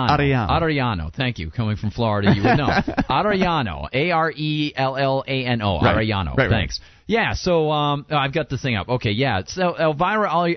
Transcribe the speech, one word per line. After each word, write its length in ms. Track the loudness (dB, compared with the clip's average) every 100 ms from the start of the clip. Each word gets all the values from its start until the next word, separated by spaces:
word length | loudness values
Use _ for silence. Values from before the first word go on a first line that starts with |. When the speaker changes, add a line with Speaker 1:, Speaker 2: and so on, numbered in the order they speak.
| 4
Speaker 1:
Arellano. 120 | 4
Speaker 2:
Arellano. 300 | 4 2 2 2
Speaker 1:
Arellano. 520 | 2 0 0 -2 -4
Thank 260 | -4 -4 -4
you. 100 | -6
Coming 260 | -2 -2 -2
from 140 | -4
Florida, 420 | 0 0 2 2 4
you 80 |
would 140 | 4 2
know. 100 | 2
Speaker 2:
<laughs> 420 | 0 0 -4 0
Speaker 1:
Arellano. 760 | 0 0 0 0 0 -2 -6 -4
A 180 | -2 0
R 200 | 0 -2 -2
E 380 | -2 -2 -2 -2
L 220 | -2 0
L 260 | 0 0 -2
A 180 | -4 0
N 160 | 0
O. 180 | 0 2
Speaker 2:
Right, 160 | 2 2
Speaker 1:
Arellano. 340 | 0 -2 -2 0
Speaker 2:
right, 20 |
right. 120 | 2
Speaker 1:
Thanks. 300 | 0 -2 -8 -14 -16 -2
Yeah, 280 | 0 0 0
so, 360 | 2 2 2
um, 340 | 0 0 -2 -2
oh, 60 | -2
I've 160 | 0
got 160 | -2 -4
the 80 | -4
thing 180 | -2 -2
up. 140 | -2
Okay, 220 | -2 0
yeah. 320 | 0 0 0 -4
So 280 | -2 -2 2
Elvira 500 | 0 2 0 2 0
Are-, 260 | 0 0